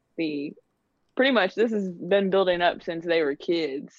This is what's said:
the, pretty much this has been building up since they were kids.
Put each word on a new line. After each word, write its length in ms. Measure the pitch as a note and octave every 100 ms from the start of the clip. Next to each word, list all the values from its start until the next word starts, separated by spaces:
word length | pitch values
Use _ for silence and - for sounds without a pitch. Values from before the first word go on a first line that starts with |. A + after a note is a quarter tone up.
| _ -
the, 380 | D#3+ D3 D3 - _ _ _ _ _ -
pretty 160 | C4
much 220 | A#3+ F#3
this 160 | - A#3
has 180 | G#3+ F#3+
been 400 | E3+ F3 G3+ G3
building 320 | F#3+ F#3 F3
up 200 | F3 -
since 220 | - E3
they 180 | E3+ E3
were 120 | D3
kids. 580 | C#3+ - E3+ D3+ C3+ -